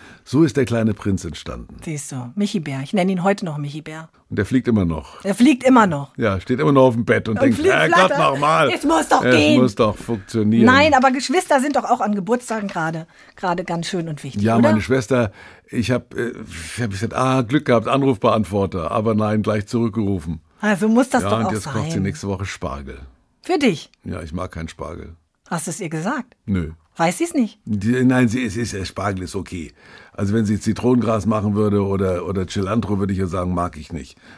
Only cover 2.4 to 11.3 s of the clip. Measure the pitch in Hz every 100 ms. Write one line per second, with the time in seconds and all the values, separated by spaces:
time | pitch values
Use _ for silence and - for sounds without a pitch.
2.4 | 202 202 147 135 156 208 180 185 190 202
3.4 | 180 147 143 151 151 156 165 _ - 101
4.4 | 101 127 - 110 87 76 - - 196 196
5.4 | 254 254 254 254 202 147 139 - 113 95
6.4 | - 127 151 139 131 117 110 107 110 107
7.4 | 269 - 349 - - 339 - 285 - 139
8.4 | 151 160 143 - 285 320 - - 123 127
9.4 | 151 151 127 - 110 98 - 110 - 113
10.4 | 104 113 240 269 311 269 262 262 -